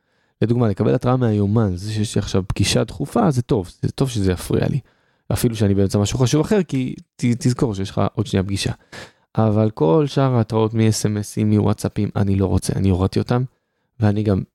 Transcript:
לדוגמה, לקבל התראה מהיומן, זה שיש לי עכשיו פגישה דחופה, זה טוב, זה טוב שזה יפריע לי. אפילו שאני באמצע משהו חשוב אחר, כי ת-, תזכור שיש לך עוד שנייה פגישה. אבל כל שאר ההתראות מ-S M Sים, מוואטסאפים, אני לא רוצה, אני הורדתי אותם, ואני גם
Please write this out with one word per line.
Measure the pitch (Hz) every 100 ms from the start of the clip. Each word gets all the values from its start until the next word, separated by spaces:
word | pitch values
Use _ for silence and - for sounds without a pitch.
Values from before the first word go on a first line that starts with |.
| _ _ _ -
לדוגמה, | 113 120 117
לקבל | 98 117
התראה | 131 127 127
מהיומן, | 120 104 101 110 107 90
זה | 101
שיש | 107 107
לי | -
עכשיו | 101 - 92
פגישה | - - 123
דחופה, | 120 - 143 - 214
זה | 131
טוב, | - 123 90 -
זה | -
טוב | - 135
שזה | 117 95
יפריע | 92 - 123 -
לי. | - - _ _ _ -
אפילו | 120 123 113
שאני | 104
באמצע | 98 98 107
משהו | 104 123
חשוב | 127 147
אחר, | 151 214
כי | 180 139 127 - - -
ת-, | 123 120
תזכור | 127 123 127
שיש | 98 98
לך | - 104
עוד | - 101
שנייה | 98
פגישה. | 95 101 - 120 _ - - _ _ -
אבל | 110 104 110
כל | - 151 160 143
שאר | - 135
ההתראות | 123 110 110 110
מ-S | 113 110 107 113
M | 104 104
Sים, | -
מוואטסאפים, | 107 107 101 104 98 - 101 104
אני | 98 98
לא | 95
רוצה, | 95 - -
אני | 98
הורדתי | 90 95 -
אותם, | 104 123 127 _ _ _ _ -
ואני | 107 104
גם | 107 95 -